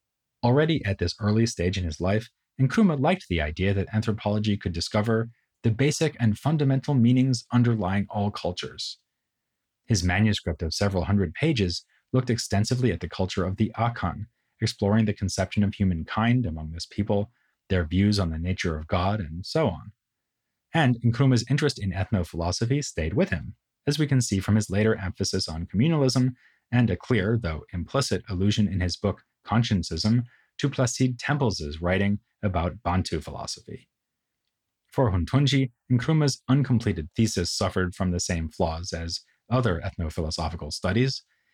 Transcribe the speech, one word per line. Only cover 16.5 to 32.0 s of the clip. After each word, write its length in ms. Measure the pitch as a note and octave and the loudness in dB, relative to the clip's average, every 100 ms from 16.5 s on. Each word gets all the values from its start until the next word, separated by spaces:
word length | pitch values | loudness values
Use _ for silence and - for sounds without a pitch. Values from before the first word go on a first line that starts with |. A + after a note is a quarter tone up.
| D#2 D#2 | -6 -8
this 140 | E2 - | -10 -8
people, 460 | - G#2 G2+ G#2 _ _ _ - | -4 0 0 -2 _ _ _ -2
their 160 | F#2 D#2+ | -2 0
views 340 | F2 G#2 G2+ | 2 4 2
on 100 | E2+ | 0
the 80 | D#2+ | -2
nature 400 | E2+ F#2 F2+ D2+ | -4 -2 -2 -4
of 100 | D#2 | -2
God, 340 | F#2 F#2+ G#2+ | -2 0 -2
and 240 | D#2 E2 - | -6 -10 -4
so 220 | D#3+ C#3 | 0 0
on. 260 | D2+ - - _ _ _ _ _ _ _ | -2 -10 -20 _ _ _ _ _ _ _
And 240 | D#3+ C3 B2 A#2+ | 2 2 2 0
Nkrumah's 400 | A#2+ C3+ A#2+ A#2+ | 2 4 4 2
interest 320 | D3 D3 - | 0 0 -2
in 100 | F#2+ | -4
ethnophilosophy 920 | E2+ F#2 G2 F2 E2 E2+ - A#2 C#3+ | -4 0 -2 -2 -4 -2 -2 -2 -2
stayed 300 | - - D#2 | -4 -4 -2
with 160 | G#2 F#3+ | 0 -2
him, 260 | E2 A#1+ - _ _ - | -4 -8 -16 _ _ -2
as 100 | C#3+ | 0
we 100 | D3 | 2
can 140 | C3 | 2
see 180 | A#2 G2 | 2 0
from 160 | G2 G#2+ | 2 2
his 140 | - | 2
later 260 | G2 A2 G#2+ | 2 2 0
emphasis 520 | F#2 - F#2+ F#2 - | -4 -4 -2 -2 -4
on 200 | D#2+ F2 | -6 -4
communalism 580 | F#2 D#3 D#3 C3 B2+ B2+ - _ _ _ | 2 2 4 2 2 0 -2 _ _ _
and 180 | A#2+ A2+ | 2 2
a 80 | F2 | 0
clear, 420 | - A#2 F#2+ A#2 | 0 2 2 0
though 220 | E2+ D#2 - | -2 -6 -8
implicit, 520 | F2+ D#2 C#3 - - - | -10 -4 -2 0 -2 -4
allusion 400 | F#2 G2+ G#2+ G#2 | 0 0 2 0
in 140 | F#2+ | 0
his 160 | F2+ - | -2 -2
book 240 | G2+ - _ _ - | -4 -4 _ _ -2
Consciencism 800 | A2+ A#2 G2 - D#2+ G#2+ A#2+ A#2+ _ _ - | 0 2 0 -2 -2 0 0 -2 _ _ -6
to 120 | C#3+ | -4
Placide 500 | C#3 B2 - C3 B2 | 0 -2 0 -2 -2
Temples's 600 | - D3 A2 F2+ D2 D#2 | -4 0 0 -2 -6 -4
writing 380 | F2 F#2+ | 0 2